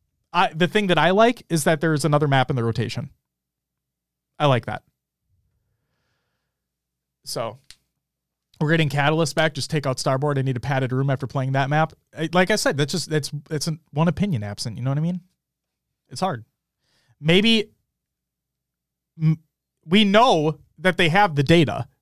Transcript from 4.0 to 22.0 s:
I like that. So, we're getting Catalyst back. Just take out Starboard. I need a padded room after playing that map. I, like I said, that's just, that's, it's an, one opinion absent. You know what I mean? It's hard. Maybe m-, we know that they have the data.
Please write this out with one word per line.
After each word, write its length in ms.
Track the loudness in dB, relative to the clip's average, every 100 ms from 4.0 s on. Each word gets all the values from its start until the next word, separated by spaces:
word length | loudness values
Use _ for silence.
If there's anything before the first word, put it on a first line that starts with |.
| _ _ _ _
I 80 | 0
like 200 | 0 -2
that. 160 | -12 -14 _ _ _ _ _ _ _ _ _ _ _ _ _ _ _ _ _ _ _ _ _ _ _
So, 340 | -12 -8 -8 -10 _ -20 _ _ _ _ _ _ _ _
we're 100 | -2
getting 180 | 0 0
Catalyst 460 | 0 0 0 -2
back. 200 | -2 -2
Just 160 | -4 -6
take 160 | -4 -4
out 120 | -4
Starboard. 400 | -2 -2 -2 -2
I 40 |
need 140 | -2 -4
a 40 |
padded 320 | -4 -4 -2
room 180 | -2 -2
after 160 | -4 -4
playing 260 | -6 -4
that 160 | -2 0
map. 240 | 0 -2 -4 _ -10
I, 120 | -2
like 180 | 0 2
I 60 | 2
said, 200 | 0 -2
that's 160 | -2
just, 180 | -4 -4
that's, 200 | -6 -6 -12 -8
it's 160 | -6 -6
an, 140 | -8 _
one 160 | -2 -2
opinion 340 | 0 -2 -2
absent. 340 | -6 -8 -10 -6
You 60 |
know 80 | -4
what 80 | -2
I 40 |
mean? 180 | -4 -6 -10 _ _ _ _ _ _ _ _
It's 120 | -6
hard. 240 | -6 -6 -12 _ _ _ _ _ _ _
Maybe 500 | 2 4 4 2 0 _ _ _ _ _ _ _ _ _ _ _ _ _ _ -2
m-, 200 | 0 0 _ _ _ _
we 200 | 0 2
know 540 | 4 6 4 4 0 -4 _ _
that 160 | -2 2
they 120 | 2
have 260 | 4 2
the 80 | 2
data. 440 | 4 4 4 -2 -10 _